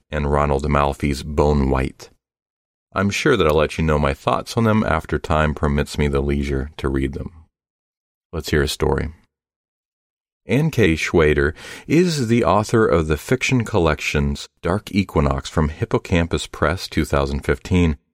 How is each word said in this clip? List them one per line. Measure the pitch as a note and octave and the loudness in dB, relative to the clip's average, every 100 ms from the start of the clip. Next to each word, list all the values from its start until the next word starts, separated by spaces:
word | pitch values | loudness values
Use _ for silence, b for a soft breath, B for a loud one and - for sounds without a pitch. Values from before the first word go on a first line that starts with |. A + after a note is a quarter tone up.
| _ | _
and | D2+ C#2+ | -4 0
Ronald | C#2+ C#2+ C#2 C#2+ | 0 2 0 2
Amalfi's | C#2+ C#2+ C#2+ D2 C#2 | 2 0 0 -2 -2
Bone | D2+ D2 D2 D2 C2+ | -2 0 2 4 2
White. | C2 C2+ - - _ _ _ _ _ _ _ _ | 0 -2 -6 -20 _ _ _ _ _ _ _ _
I'm | - G2+ | -2 -2
sure | F#2+ D#3 B2 | 0 0 2
that | D#2+ | 2
I'll | D2+ | 2
let | D2+ - | 0 0
you | D#2+ | 0
know | D2+ | 2
my | D2 | 0
thoughts | C#2 - B2 - - | -2 -2 -2 -4 -2
on | A2+ | 2
them | G#2+ | 2
after | - D#2+ - - | 0 -2 -2 -6
time | - D#2 D#2 D2 | -2 0 0 0
permits | D2+ C#2+ C#2+ - | 0 0 -2 -2
me | D2 | 0
the | C#2 | 0
leisure | C#2 C#2+ C#2+ C2+ C#2+ - | 0 -2 -2 -4 -6 -6
to | C2+ | -4
read | C2+ C2+ | -2 -4
them. | C#2 D2 D#2+ - _ _ _ _ _ _ _ _ | -6 -12 -14 -20 _ _ _ _ _ _ _ _
Let's | D#2+ - | -10 -2
hear | D#2 | 0
a | C#2 | 0
story. | - C#2+ C#2 C#2+ D#2+ _ _ _ _ _ _ _ _ _ _ _ _ - | 0 -2 0 -4 -10 _ _ _ _ _ _ _ _ _ _ _ _ -2
Anne | A2+ D#3+ | 0 0
K. | - F#2+ E2 | 2 2 2
Schwader | - F2 D2+ C#2+ C#2+ - B B - | 0 4 4 4 0 -2 B B 0
is | C#3+ F3+ D3+ A#2 | 2 2 0 0
the | A#2 | 2
author | - G2 A2 A#2 A2 | 2 2 2 2 4
of | E2+ D#2 | 2 2
the | D2+ | -2
fiction | - B2+ - C3 | -2 -2 0 0
collections | A2 G2+ E2 D2+ - D2+ C#2+ C#2+ - _ | 0 0 0 0 -2 -2 -2 -2 -8 _
Dark | E2+ F#2+ - | -4 -4 -2
Equinox | G2+ F#2 - C#2+ C2+ - | -2 0 0 0 0 -2
from | - D#2 | -2 -2
Hippocampus | D2+ - C3 - F2 E2+ D2 - | -2 -4 -4 0 0 0 -2 -6
Press, | - D2+ E2+ - | -2 -2 -2 -4
two | - D2 | -4 0
thousand | D2 C#2 C#2+ | 0 0 -2
fifteen, | - D2+ - F#2 E2+ D2 _ | -2 -4 0 2 2 0 _